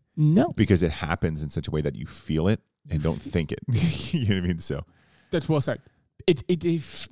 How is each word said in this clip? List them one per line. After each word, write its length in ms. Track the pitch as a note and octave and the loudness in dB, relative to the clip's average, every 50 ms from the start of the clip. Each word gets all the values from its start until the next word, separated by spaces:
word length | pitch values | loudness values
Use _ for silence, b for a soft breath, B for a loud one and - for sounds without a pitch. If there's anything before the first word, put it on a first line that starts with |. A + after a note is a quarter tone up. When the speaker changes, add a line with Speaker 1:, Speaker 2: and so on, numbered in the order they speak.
| _ _ - | _ _ -2
Speaker 1:
No. 380 | - D3+ D3+ D#3+ G#3 D4 F4 - | 2 4 6 6 6 4 4 4
Speaker 2:
Because 300 | - G#2+ - G2 E2+ F2+ | 2 6 6 6 6 6
it 80 | D#2+ | 2
happens 500 | D2 - F2+ D2+ E2 - - E2+ D#2+ D2+ | 0 -2 -2 -4 -2 0 0 -2 -2 -2
in 80 | D#2 C#2+ | -6 -6
such 180 | - - D2+ - | -6 -6 -6 -4
a 40 | |
way 100 | D#2 D#2 | -4 -2
that 140 | D2+ D2 C2+ | -2 -2 -4
you 100 | C2 D2 | -4 -10
feel 420 | - - - - - D#2 D#2 D#2+ G2 | -12 -12 -14 -6 -2 -2 0 2 2
it 120 | A2 - _ _ _ _ _ - | 0 0 _ _ _ _ _ -6
and 120 | E2+ D2+ | -4 -2
don't 200 | D2 E2 - - | 0 0 -2 -2
Speaker 1:
<laughs> 0 | |
Speaker 2:
think 300 | - - - F2 D#2+ D2+ | -6 -4 -2 -2 -2 -2
it. 80 | - - - - | -6 -8 -4 -2
<laughs> 460 | A#2+ G2+ E3+ E3 - - - - - | 0 2 2 0 0 -2 -6 -4 -4
You 160 | D#3+ A#2+ G#2 | -2 0 0
know 60 | G2+ | 0
what 80 | F#2+ F2 | 0 0
I 40 | F2 | -2
mean? 120 | F2 E2 | -2 -4
So 260 | - - C#2+ C#2 - b b b b b b b b b | -4 -6 -6 -8 -8 b b b b b b b b b
Speaker 1:
That's 180 | - E3 B2+ - | -4 -4 0 0
well 120 | D#3+ C#3+ | 0 0
said. 200 | C3 C#3+ A#2+ - _ _ _ _ _ _ _ _ - - | 0 -2 -4 -8 _ _ _ _ _ _ _ _ 0 0
It, 160 | E3 - - - | 0 0 2 -2
it, 160 | F3+ D#3+ D#3+ | -2 -2 0
a 100 | E3+ E3+ | -2 -2
f-, 320 | E3 C#3 - - - - - | -2 -4 -8 -12 -12 -12 -10